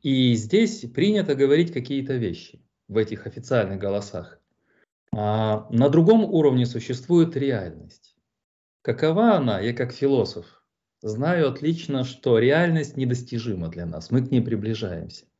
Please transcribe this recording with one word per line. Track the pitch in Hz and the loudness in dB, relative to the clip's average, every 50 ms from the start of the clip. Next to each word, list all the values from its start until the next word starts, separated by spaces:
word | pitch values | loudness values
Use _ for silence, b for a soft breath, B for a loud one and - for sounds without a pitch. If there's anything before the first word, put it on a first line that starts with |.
| - | 0
И | 147 135 131 127 123 120 | 0 2 2 4 4 2
здесь | 104 104 107 175 214 233 - - - - 117 - | 2 0 0 2 2 2 2 -2 -8 -12 -8 -2
принято | - 170 208 214 202 - 156 139 | 0 0 2 2 0 0 0 2
говорить | 127 139 135 143 160 175 170 - | 2 4 4 4 4 2 0 -2
какие-то | 127 123 - 139 139 131 135 131 | -8 -6 -4 -6 -6 -4 -4 -4
вещи | 123 113 92 85 - - - - _ _ _ _ _ _ - | -4 -4 -4 -6 -8 -14 -20 -20 _ _ _ _ _ _ -4
в | 101 | -2
этих | 110 107 - 113 101 - | -2 -2 -2 -6 -12 -12
официальных | - - - - - 135 117 104 95 98 92 | -14 -14 -14 -4 0 0 0 0 0 -4 -6
голосах. | 101 98 101 101 101 - - 90 85 - - _ _ _ _ _ _ _ _ _ _ _ _ _ _ _ - | -4 -4 -4 -4 -6 -8 -12 -12 -12 -12 -20 _ _ _ _ _ _ _ _ _ _ _ _ _ _ _ -6
А, | 107 104 104 107 110 110 110 107 107 - - | -4 -2 -2 0 0 0 0 -2 -4 -4 -2
на | 117 117 135 143 | 2 2 4 6
другом | 139 170 165 175 226 226 208 | 6 6 6 6 6 4 4
уровне | 175 - 160 151 143 127 127 123 | 2 2 2 4 4 4 2 0
существует | 120 - 117 - - 127 123 - - 175 170 165 165 - | 0 -2 -8 -6 -6 -8 -8 -2 2 4 4 4 2 0
реальность. | 139 139 135 123 104 92 85 80 78 76 - - _ _ _ _ _ _ _ _ _ _ _ _ _ _ _ _ _ | -2 -2 -2 -2 -4 -6 -10 -12 -16 -20 -20 -20 _ _ _ _ _ _ _ _ _ _ _ _ _ _ _ _ _
Какова | _ - 120 - 156 156 160 202 226 233 208 | _ -4 -2 0 0 0 2 4 4 4 4
она? | 175 135 120 104 92 | 4 2 0 0 0
Я | 101 117 117 | -2 -4 -2
как | 117 127 120 - | -4 -6 -6 -4
философ | - 139 139 139 123 101 - - 87 82 _ _ _ _ _ _ _ _ _ _ _ | -2 0 2 2 2 0 -2 -6 -14 -16 _ _ _ _ _ _ _ _ _ _ _
знаю | - 107 107 117 139 165 180 175 156 135 | -8 -8 -4 -2 -2 0 2 2 0 0
отлично, | 127 - 147 160 165 165 - - 139 131 127 | -2 -2 -4 -4 -4 -4 -4 -6 -4 -4 -4
что | 127 - - - 131 117 113 | -6 -8 -4 2 2 4 4
реальность | 117 127 147 160 175 170 165 160 147 165 - | 6 4 4 4 4 2 2 0 -2 -4 -4
недостижима | 135 131 127 123 123 - - 120 117 113 120 101 90 85 80 | -4 -2 -2 -2 -4 -4 -8 -8 -6 -6 -6 -6 -6 -6 -8
для | 82 87 87 | -8 -8 -10
нас, | 85 80 80 - - | -10 -10 -10 -6 -2
мы | 113 131 131 | 0 0 0
к | 127 | 2
ней | 135 123 | 0 0
приближаемся. | - - 113 101 101 113 113 104 110 92 87 85 82 82 - - _ _ _ | 0 0 -4 -4 -4 -6 -6 -6 -6 -8 -8 -10 -12 -14 -16 -20 _ _ _